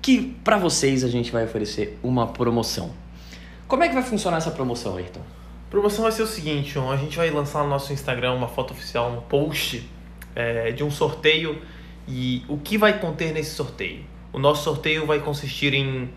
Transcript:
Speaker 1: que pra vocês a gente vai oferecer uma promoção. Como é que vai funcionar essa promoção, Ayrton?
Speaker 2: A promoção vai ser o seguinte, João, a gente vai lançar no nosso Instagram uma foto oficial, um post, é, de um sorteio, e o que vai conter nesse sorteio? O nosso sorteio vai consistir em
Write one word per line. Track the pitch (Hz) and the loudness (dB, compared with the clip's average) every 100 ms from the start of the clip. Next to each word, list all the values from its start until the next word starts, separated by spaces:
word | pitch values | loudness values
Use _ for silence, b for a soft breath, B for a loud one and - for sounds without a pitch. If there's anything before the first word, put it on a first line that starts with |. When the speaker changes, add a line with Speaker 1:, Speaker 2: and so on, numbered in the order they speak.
Speaker 1:
que | - 247 - - | 6 4 4 -2
pra | - 214 | 4 4
vocês | 175 147 139 131 | 4 4 4 4
a | 127 | 2
gente | 120 117 | 0 0
vai | 117 | 0
oferecer | 110 113 104 - - - | 0 -2 -2 -2 -4 -2
uma | 127 127 117 | 0 2 0
promoção. | - 120 117 107 - 87 - - B B B B B - | 0 2 2 0 -2 -6 -10 -16 B B B B B 0
Como | 262 | 4
é | 339 | 4
que | |
vai | 262 | 4
funcionar | 254 214 185 165 | 0 0 2 0
essa | 160 | 0
promoção, | - 127 120 107 92 | -2 -2 -2 -4 -4
Ayrton? | 90 95 | -6 -10
Speaker 2:
A | - - - - - | -14 -16 -16 -16 0
promoção | 202 202 208 | 2 4 4
vai | 220 | 2
ser | 220 | 2
o | 220 | 0
seguinte, | - 156 147 143 | -2 -2 0 0
João, | 151 131 | -2 0
a | 139 | 0
gente | 147 170 | -2 2
vai | 165 | 2
lançar | 147 143 156 | 2 0 0
no | 143 | 2
nosso | 139 139 | 0 -2
Instagram | 139 - 123 127 | -4 -2 0 0
uma | 127 120 | 0 -2
foto | - 123 | -2 -4
oficial, | - - 120 120 | -6 -4 0 0
um | 120 | -2
post, | - 143 156 147 - 120 - - - - - | 0 2 2 0 -2 -4 -10 -16 -18 -18 -10
é, | - 117 117 113 | -4 -2 0 0
de | 127 | 0
um | 147 | -2
sorteio, | 143 147 - 151 156 165 151 B B B B - | 2 0 4 4 4 2 -4 B B B B -8
e | 127 127 123 - | -2 0 -2 -2
o | 147 | -6
que | - 214 | 0 4
vai | 214 202 | 6 4
conter | 175 143 160 | -2 -2 -2
nesse | 156 147 | -2 -4
sorteio? | - 139 - 90 78 - - - | -4 -6 -4 -8 -8 -14 -16 -10
O | - | 4
nosso | 139 147 | 4 4
sorteio | 165 147 160 156 151 | 2 0 2 2 4
vai | 151 | 2
consistir | 143 143 139 - 143 | 2 -4 -4 0 2
em | 139 135 131 127 | 2 0 -2 -6